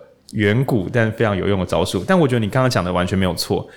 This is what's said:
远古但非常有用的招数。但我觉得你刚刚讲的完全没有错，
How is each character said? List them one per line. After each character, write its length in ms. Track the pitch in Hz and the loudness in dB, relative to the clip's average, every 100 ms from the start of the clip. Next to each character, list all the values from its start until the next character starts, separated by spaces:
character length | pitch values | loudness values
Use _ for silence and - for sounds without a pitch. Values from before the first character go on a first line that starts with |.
| - _ - | -18 _ -12
远 320 | - 104 113 | 0 2 2
古 240 | - 120 85 | 2 -2 0
但 240 | 120 110 | 0 0
非 120 | 104 | 0
常 120 | 113 98 | -2 0
有 120 | 87 | 0
用 100 | 98 | -2
的 60 | 90 | 0
招 180 | 82 | 0
数。 200 | 87 98 90 | 0 -2 0
但 120 | 190 | 2
我 80 | 147 | 2
觉 80 | |
得 60 | 120 | 2
你 80 | 104 | 0
刚 140 | 131 | 0
刚 80 | 127 | 0
讲 140 | 123 | 0
的 80 | 90 | 0
完 120 | 90 | 0
全 140 | 90 95 | 0 0
没 60 | |
有 100 | 92 | 0
错， 340 | 85 - 92 - | -2 -2 -4 -4